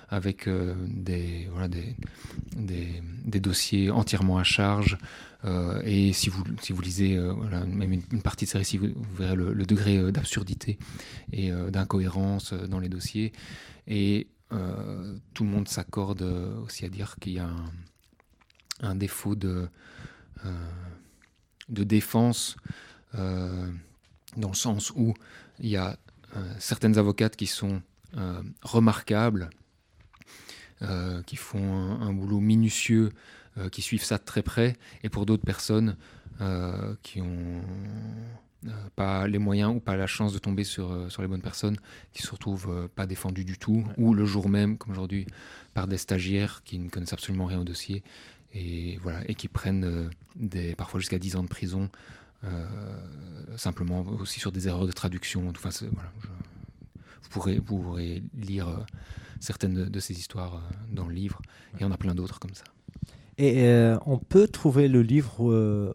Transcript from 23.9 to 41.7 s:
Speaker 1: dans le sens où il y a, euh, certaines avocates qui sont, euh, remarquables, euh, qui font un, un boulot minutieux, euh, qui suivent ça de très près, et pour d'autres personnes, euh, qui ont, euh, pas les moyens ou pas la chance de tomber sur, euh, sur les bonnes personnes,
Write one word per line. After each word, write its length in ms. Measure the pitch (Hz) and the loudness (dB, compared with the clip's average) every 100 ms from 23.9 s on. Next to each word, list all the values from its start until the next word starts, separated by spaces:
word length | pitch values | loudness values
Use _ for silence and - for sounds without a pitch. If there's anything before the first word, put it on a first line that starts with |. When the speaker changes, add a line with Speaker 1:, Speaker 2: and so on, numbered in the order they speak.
| _ _ _ - - | _ _ _ -14 -6
Speaker 1:
dans 120 | 104 | -4
le 60 | |
sens 360 | 95 127 104 - - | -2 0 0 -2 2
où 180 | 113 107 - - - - | 2 0 -6 -20 -20 -8
il 100 | 117 | -2
y 80 | 98 | 0
a, 220 | 92 - - - - 104 | 0 -4 -12 -20 -14 -10
euh, 180 | 92 104 | -8 -6
certaines 380 | - 120 110 107 | -4 2 6 6
avocates 380 | 101 98 110 - | 6 4 2 0
qui 100 | 98 | -4
sont, 360 | - 98 95 - _ _ - | -2 -2 -2 -6 _ _ -6
euh, 260 | 92 90 98 - | -6 -6 -8 -12
remarquables, 880 | - 113 113 104 - 107 117 104 85 - _ _ _ _ - - - - - - - - | 0 6 6 6 2 2 4 2 -2 -12 _ _ _ _ -20 -20 -20 -20 -20 -20 -20 -10
euh, 400 | - 90 90 87 | -4 -4 -2 -6
qui 140 | 90 - | -8 -12
font 380 | - 101 98 | -6 -2 0
un, 260 | 95 95 113 | 0 -2 -2
un 120 | 110 | -2
boulot 280 | 95 98 104 | -2 2 4
minutieux, 720 | 104 110 110 - - 113 110 - - - - - | 6 6 6 2 4 6 4 0 -18 -20 -14 -8
euh, 100 | 92 | -8
qui 140 | - | -6
suivent 220 | - 107 | -2 -2
ça 120 | - 104 | 0 -2
de 80 | |
très 180 | - - | -2 -2
près, 340 | - - 117 120 - - | 0 2 2 2 -8 -10
et 80 | 110 | -6
pour 160 | 104 101 | -2 2
d'autres 180 | 107 | 2
personnes, 520 | - 98 - 110 110 101 - - - - | 2 -4 0 2 2 0 -10 -20 -16 -6
euh, 540 | 98 90 90 95 101 107 | -2 -2 -2 -4 -6 -8
qui 180 | - 95 | -10 -8
ont, 400 | 90 87 87 87 92 95 101 107 110 110 117 117 _ _ 117 | -6 -6 -6 -8 -8 -8 -10 -10 -10 -10 -12 -16 _ _ -12
euh, 40 | 107 101 - | -10 -8 -2
pas 300 | 98 95 98 | 0 2 2
les 120 | 101 | 2
moyens 360 | 101 101 104 | 4 4 4
ou 60 | 120 | 2
pas 160 | - 95 | 0 0
la 100 | 95 | 0
chance 260 | - 107 | 0 0
de 60 | 98 | 0
tomber 260 | - 98 | -2 0
sur, 280 | 98 - 90 | -2 -4 -4
euh, 160 | 90 90 | -4 -6
sur 100 | - | -4
les 80 | 95 | -4
bonnes 140 | 95 | -4
personnes, 340 | 92 - 104 | -6 -2 0